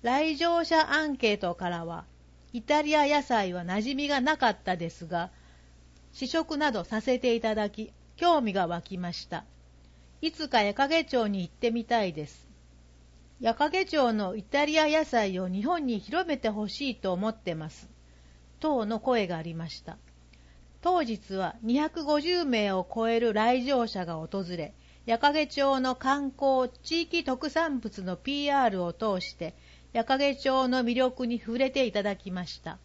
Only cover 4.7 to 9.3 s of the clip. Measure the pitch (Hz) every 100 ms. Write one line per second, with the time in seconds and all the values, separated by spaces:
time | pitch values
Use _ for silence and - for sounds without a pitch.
4.7 | 185 165 - 165 175 180 - - - -
5.7 | - - - - - 254 330 320 302 302
6.7 | 220 175 220 262 254 254 233 226 214 208
7.7 | 208 220 - - - 349 320 226 190 170
8.7 | 170 - 190 180 170 -